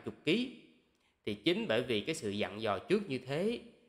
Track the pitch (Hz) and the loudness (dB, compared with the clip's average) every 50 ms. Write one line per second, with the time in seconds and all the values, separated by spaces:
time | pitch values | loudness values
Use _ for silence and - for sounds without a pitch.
0 | - 110 - - - 147 170 233 247 - - - - - - _ _ _ _ _ | -4 -10 -10 -4 0 2 2 2 2 -2 -6 -14 -20 -20 -20 _ _ _ _ _
1 | _ _ _ _ - - 104 101 - 160 175 214 233 - 110 117 123 127 117 104 | _ _ _ _ -6 -6 -6 0 2 2 2 2 2 2 2 2 4 2 0 0
2 | 101 - 160 - 120 104 98 104 98 90 95 107 110 107 98 95 - - 185 214 | 0 -2 -4 -4 -2 -2 0 0 -2 -2 -2 -2 0 0 0 0 0 2 2 2
3 | 202 175 135 123 - 131 139 156 190 220 240 - - - - - _ | 2 0 -4 -4 -4 -4 -2 0 0 0 -2 -2 -6 -14 -20 -20 _